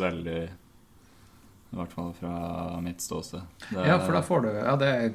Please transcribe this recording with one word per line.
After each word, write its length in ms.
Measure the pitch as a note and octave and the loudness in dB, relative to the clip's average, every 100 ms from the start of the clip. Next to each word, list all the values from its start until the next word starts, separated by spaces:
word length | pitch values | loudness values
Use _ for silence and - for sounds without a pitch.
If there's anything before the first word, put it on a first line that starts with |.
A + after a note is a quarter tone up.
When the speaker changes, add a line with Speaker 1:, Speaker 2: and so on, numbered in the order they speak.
Speaker 1:
veldig, 400 | F2+ E2+ E2 E2 | 0 0 -4 -4
i 1300 | E2 F#2 - - - - - - - - - - - F2+ | -6 -10 -20 -20 -20 -20 -20 -20 -20 -20 -20 -20 -12 -8
hvert 160 | F2 - | -8 -6
fall 160 | F2 F2 | -8 -6
fra 160 | F2 E2+ E2+ E2+ F2 E2+ | -6 -4 -4 -4 -6 -4
mitt 160 | F2 F2 | -6 -6
ståsted. 400 | - F2 - F2 F2+ - - | -6 -6 -6 -10 -12 -16 -6
Det 160 | - F#2 | 2 4
Speaker 2:
Ja, 100 | F3+ | 6
for 140 | F#3 | 4
da 100 | F3 | 2
får 220 | E3+ E3 | 4 2
du, 60 | A2+ | 2
ja, 240 | G#2 A#2 C#3 | 0 2 4
det 140 | C#3 | 4
er 240 | B2 A2+ | 4 0